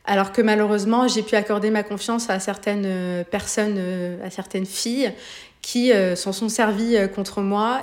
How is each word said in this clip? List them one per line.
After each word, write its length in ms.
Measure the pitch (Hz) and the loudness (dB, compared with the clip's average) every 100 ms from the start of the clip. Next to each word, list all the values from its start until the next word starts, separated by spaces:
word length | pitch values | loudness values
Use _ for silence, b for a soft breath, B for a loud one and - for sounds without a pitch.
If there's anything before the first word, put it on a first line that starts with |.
Alors 280 | - 196 196 | 0 0 2
que 100 | 220 | 2
malheureusement, 640 | 220 214 208 208 202 226 254 | 4 4 4 2 2 4 4
j'ai 140 | 202 | 2
pu 120 | 214 | 2
accorder 360 | 214 208 208 208 | 0 2 0 2
ma 120 | 214 | 0
confiance 460 | 208 202 - 233 226 | -2 -6 -2 -2 0
à 120 | 190 | -2
certaines, 440 | 190 196 - 208 | -2 -4 -2 -2
euh, 400 | 196 185 180 180 | -2 -2 -2 -4
personnes, 520 | 175 202 - - 214 202 | -4 -4 -4 -2 0 0
euh, 380 | 180 185 180 180 | -2 -4 -4 -6
à 60 | 185 | -10
certaines 380 | - 185 190 190 | -10 -8 -6 -4
filles 460 | - 233 247 240 B B B B _ | -4 -4 0 -2 B B B B _
qui, 300 | - 240 247 | -4 2 6
euh, 240 | 214 185 180 | 6 4 0
s'en 160 | 196 | -2
sont 160 | 190 226 | -2 -2
servies, 480 | 226 214 202 226 233 | 2 2 2 2 4
euh, 100 | 196 | 2
contre 340 | 202 190 - | -2 -4 -2
moi. 420 | 196 202 220 254 | 0 2 0 -2